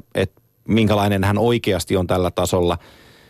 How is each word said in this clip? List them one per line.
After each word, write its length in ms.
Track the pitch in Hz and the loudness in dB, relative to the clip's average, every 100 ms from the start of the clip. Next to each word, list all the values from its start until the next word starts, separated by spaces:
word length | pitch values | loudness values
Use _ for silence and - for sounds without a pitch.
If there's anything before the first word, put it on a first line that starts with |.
| - - | -4 -4
että 260 | 98 - _ _ - | -4 -8 _ _ -2
minkälainen 560 | 110 107 104 101 98 | 2 2 2 2 0
hän 140 | 98 104 | 0 0
oikeasti 600 | 117 120 107 90 - 95 | 0 0 0 -4 -2 -2
on 100 | 87 | 0
tällä 240 | 92 90 | -2 0
tasolla. 460 | 92 90 92 87 87 - - - - | -2 -2 0 0 -2 -8 -20 -20 -20